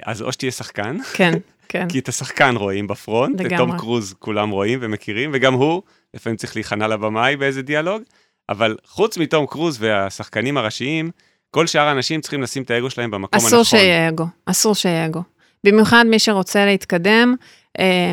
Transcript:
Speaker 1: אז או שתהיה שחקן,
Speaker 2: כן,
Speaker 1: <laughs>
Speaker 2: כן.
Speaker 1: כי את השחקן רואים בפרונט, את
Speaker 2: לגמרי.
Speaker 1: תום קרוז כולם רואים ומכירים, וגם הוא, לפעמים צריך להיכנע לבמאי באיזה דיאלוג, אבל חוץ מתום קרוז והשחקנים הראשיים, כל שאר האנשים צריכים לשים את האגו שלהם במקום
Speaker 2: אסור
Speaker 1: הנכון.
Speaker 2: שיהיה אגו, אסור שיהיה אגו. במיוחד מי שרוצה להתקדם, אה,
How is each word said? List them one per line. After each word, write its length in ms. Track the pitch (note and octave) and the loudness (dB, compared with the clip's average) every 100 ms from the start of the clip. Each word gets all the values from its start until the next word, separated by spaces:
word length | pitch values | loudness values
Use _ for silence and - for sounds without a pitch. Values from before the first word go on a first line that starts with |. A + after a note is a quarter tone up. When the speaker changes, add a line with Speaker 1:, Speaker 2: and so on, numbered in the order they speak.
Speaker 1:
אז 180 | - G2+ | -6 -8
או 100 | A#2 | -8
שתהיה 200 | B2 C3 | -6 -6
שחקן, 460 | - - - G#2 F3+ C4+ | -6 -12 -8 -6 -6 -8
Speaker 2:
כן, 200 | - F3 E3+ - | 0 2 0 -4
Speaker 1:
<laughs> 160 | _ _ | _ _
Speaker 2:
כן. 180 | F3 F3 | -6 -4
Speaker 1:
כי 100 | C3 | -4
את 100 | B2+ | -4
השחקן 460 | - C3 - C#3 A#2 | -8 -8 2 4 4
רואים 320 | G2+ G2 G#2 | -2 -4 -6
בפרונט, 540 | F#2+ - A2 D3 A#3 | -8 -2 0 0 -2
את 40 | F3+ | -2
Speaker 2:
לגמרי. 120 | F3 | -2
Speaker 1:
תום 200 | - - | -4 -6
קרוז 380 | A2 A#2+ G2 G2 | -4 -4 -4 -10
כולם 300 | - G#2 G#2+ | -6 -4 -2
רואים 300 | G2 G2+ C3 | -2 -2 -2
ומכירים, 480 | A#2 G#2+ - G#2 D3 | -4 -8 -6 -6 -4
וגם 200 | C3+ C3 | 0 2
הוא, 280 | B2+ D3 F3 - _ _ | 2 2 0 -6 _ _
לפעמים 240 | - A2+ A2+ | -12 -8 -6
צריך 180 | A#2 A2+ | -6 -8
להיכנע 320 | G#2 G#2 A2 | -6 -2 -2
לבמאי 480 | A2 G#2+ A2 B2+ C#3+ | -2 -2 0 0 0
באיזה 260 | C#3 C3+ | -2 -4
דיאלוג, 400 | C3+ D3+ E3 A3 D#3+ _ _ _ - | -4 -4 -2 -6 -10 _ _ _ -10
אבל 280 | G2+ A2+ G#2+ _ | -2 0 -2 _
חוץ 320 | - A3 F#3 | -2 -2 0
מתום 280 | D#3 D#3+ C#3 | 0 0 -2
קרוז 320 | C3+ E3+ B2+ | -4 -4 -2
והשחקנים 800 | A2 G#2 G2 - G#2+ A2 B2 C#3+ | -2 0 -2 -6 -8 -4 -2 -2
הראשיים, 540 | A2 - B2 D#3+ D#3+ - _ _ _ | -4 -4 -6 -4 -6 -12 _ _ _
כל 160 | C#3+ E3 | -2 0
שאר 140 | D#3 D3 | 2 2
האנשים 340 | C#3 - D#3+ | 2 -2 -4
צריכים 200 | - C#3+ | -4 -6
לשים 220 | B2 C3+ | -4 -6
את 80 | B2 | -2
האגו 180 | A#2+ C3 | -2 -2
שלהם 220 | B2 A#2 | -4 -4
במקום 260 | G2+ F#2+ G#3 | -4 -2 0
Speaker 2:
אסור 100 | A3+ A#3+ | 4 4
Speaker 1:
הנכון. 40 | |
Speaker 2:
שיהיה 460 | A3+ A3+ F#3+ E3+ E3 | 6 6 6 4 2
אגו, 160 | D#3+ E3 - - | 0 -6 -6 -4
אסור 300 | F#3 A3 G3+ | 0 2 2
שיהיה 300 | F#3+ E3 D#3+ | 0 0 -2
אגו. 160 | D#3+ F3+ _ _ _ | -4 -8 _ _ _
במיוחד 420 | G3+ G#3+ G#3+ A#3 A#3 | 4 6 6 6 6
מי 100 | A3 | 4
שרוצה 460 | A3+ G3+ F#3 G3+ G3+ | 4 0 0 2 4
להתקדם, 720 | F#3+ - F3 F#3 A3 B3 B3+ - - _ - | 2 0 0 4 4 4 2 -4 -20 _ -2
אה, 320 | F#3 F3+ F3 | 2 2 2